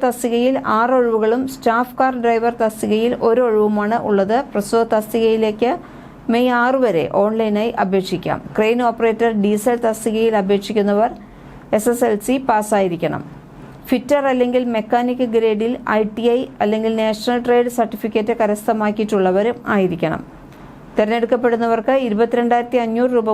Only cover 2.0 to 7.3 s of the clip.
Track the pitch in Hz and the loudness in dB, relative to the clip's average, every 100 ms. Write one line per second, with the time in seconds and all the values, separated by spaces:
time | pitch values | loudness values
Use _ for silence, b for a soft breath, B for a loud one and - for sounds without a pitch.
2 | 262 254 233 226 240 240 220 214 214 214 | 0 0 0 2 0 0 -2 -2 -2 0
3 | 233 247 226 233 247 214 214 208 208 233 | 0 0 2 2 2 2 2 0 0 -2
4 | - 202 196 233 277 208 202 233 226 220 | 0 0 2 0 -2 -4 0 0 2 0
5 | 214 233 226 220 220 214 233 349 B B | 0 0 2 2 0 0 -2 -2 B B
6 | B B - 233 247 240 247 269 247 170 | B B -2 0 2 2 2 2 2 2
7 | 139 - 202 | 0 2 2